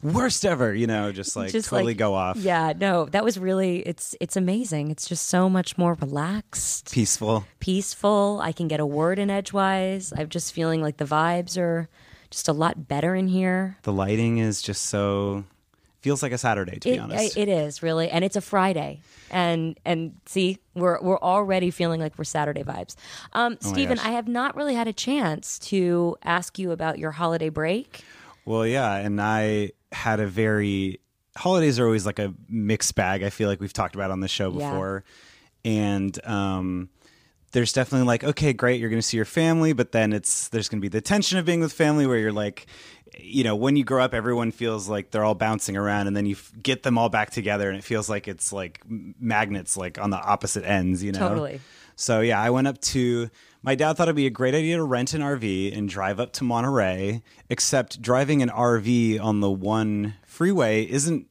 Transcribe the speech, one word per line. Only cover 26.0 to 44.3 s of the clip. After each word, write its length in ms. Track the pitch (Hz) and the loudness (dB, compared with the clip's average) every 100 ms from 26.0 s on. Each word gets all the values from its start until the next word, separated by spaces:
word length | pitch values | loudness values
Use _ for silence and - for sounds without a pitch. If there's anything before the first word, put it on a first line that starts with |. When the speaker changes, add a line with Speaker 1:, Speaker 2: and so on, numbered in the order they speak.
| 175 - | 2 -2
Speaker 2:
ask 380 | - 175 175 - | -2 -2 -2 -8
you 120 | 185 | -6
about 280 | 170 160 151 | -4 -4 -4
your 120 | 156 | -6
holiday 360 | 151 170 165 160 | -2 -2 0 -2
break. 560 | 156 156 202 277 - - - - - | -2 -2 -2 -4 -18 -20 -20 -20 -16
Speaker 1:
Well, 240 | - 113 113 | -2 0 2
yeah, 280 | 131 117 98 | 2 0 0
and 260 | 104 104 | -2 0
I 500 | 104 110 107 107 101 - _ | 2 2 2 0 -2 -6 _
had 260 | - 117 107 | -4 0 0
a 80 | 104 | 0
very, 720 | 92 110 107 104 98 95 92 _ _ _ - | 0 2 2 2 0 -2 -6 _ _ _ -4
holidays 420 | 180 185 156 120 | 2 4 4 4
are 60 | 117 | 4
always, 200 | 110 98 | 4 0
like, 140 | 101 | -4
a 140 | 101 87 - | -6 -6 -8
mixed 440 | 113 104 107 - - | -4 0 0 0 0
bag, 280 | 92 98 | 0 0
I 60 | 98 | -2
feel 180 | - 107 | 0 0
like 140 | 98 | 0
we've 100 | 98 | -4
talked 240 | - 92 98 | -2 -2 -2
about 160 | 95 | -4
on 80 | 95 | -2
the 80 | 95 | -2
show 240 | - 98 | -2 -2
Speaker 2:
Yeah. 180 | 90 - | -2 -4
Speaker 1:
before. 360 | 95 95 98 - - - - _ _ | -4 -4 -6 -10 -20 -20 -20 _ _
And, 560 | 117 107 104 101 98 87 - | -2 0 2 0 -2 -4 -4
um, 640 | 104 98 92 92 90 92 _ _ _ _ _ _ | -2 0 -2 -2 -4 -8 _ _ _ _ _ _
there's 180 | 127 117 | 0 2
definitely, 340 | - 127 135 123 | 0 0 2 4
like, 200 | 117 143 | 2 0
okay, 260 | 143 151 | 0 0
great, 280 | 123 123 123 | 2 2 2
you're 100 | 113 | 0
gonna 120 | 113 | 0
see 140 | 110 113 | 0 -2
your 80 | 107 | 0
family, 460 | - 165 165 160 | 2 2 4 2
but 220 | 131 123 | 2 2
then 180 | 113 107 | 2 2
it's, 380 | 104 - - - | 2 0 -4 -2
there's 180 | 113 101 | -4 -2
gonna 140 | 110 | -4
be 80 | 98 | -2
the 120 | 107 | -2
tension 360 | - 202 196 185 | 0 0 2 0
of 80 | 165 | 2
being 160 | 170 | 2
with 100 | 160 | 0
family 340 | - 151 151 139 | 2 2 4 4
where 120 | 120 | 4
you're 160 | 107 | 2
like, 340 | 104 104 - - - - - - - | 0 -2 -4 -20 -20 -20 -20 -20 -20
you 260 | 92 135 | -4 0
know, 120 | 117 104 | 2 2
when 220 | 127 143 | 4 2
you 80 | 123 | 4
grow 180 | 131 | 2
up, 100 | 127 | 2
everyone 380 | 120 113 | 0 0